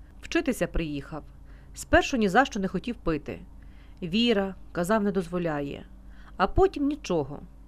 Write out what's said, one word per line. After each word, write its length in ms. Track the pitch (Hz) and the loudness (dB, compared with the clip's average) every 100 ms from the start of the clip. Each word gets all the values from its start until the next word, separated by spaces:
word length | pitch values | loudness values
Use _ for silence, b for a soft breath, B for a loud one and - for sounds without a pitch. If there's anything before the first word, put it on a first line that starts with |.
| b b | b b
Вчитися 460 | - 330 277 226 170 | -2 0 0 0 0
приїхав. 560 | - 160 147 - 151 - - - B B | 0 -2 -4 -8 -10 -12 -16 -18 B B
Спершу 440 | - - 320 - 254 | -14 4 4 6 4
ні 120 | 208 | 4
за 160 | 226 277 | 6 4
що 140 | 208 | 2
не 80 | 190 | -2
хотів 280 | - - - | -2 -4 -4
пити. 440 | 170 151 120 90 - - B B B B | -2 -2 -2 -10 -12 -16 B B B B
Віра, 540 | 175 202 240 202 196 190 - | -2 2 4 4 2 -4 -8
казав, 320 | 160 175 220 | -4 2 2
не 80 | 202 | 2
дозволяє. 760 | 190 165 180 170 147 143 - - - - B B B | 0 -2 -2 -2 -2 -4 -8 -12 -18 -18 B B B
А 100 | 185 | 2
потім 400 | - 381 285 285 | 6 6 6 0
нічого, 520 | 294 - 175 139 147 - - | 0 0 0 0 -6 -12 -18